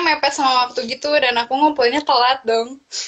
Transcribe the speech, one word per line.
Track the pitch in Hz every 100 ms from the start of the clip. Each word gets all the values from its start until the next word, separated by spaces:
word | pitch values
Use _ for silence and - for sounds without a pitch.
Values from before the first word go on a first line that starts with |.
mepet | 320 302 277 285
sama | 269 254 247
waktu | 254 233
gitu | 254 294 294
dan | 254 240
aku | 233 262
ngumpulnya | 302 294 240 285
telat | 294 254 247 262
dong. | 226 226 240 269 _ -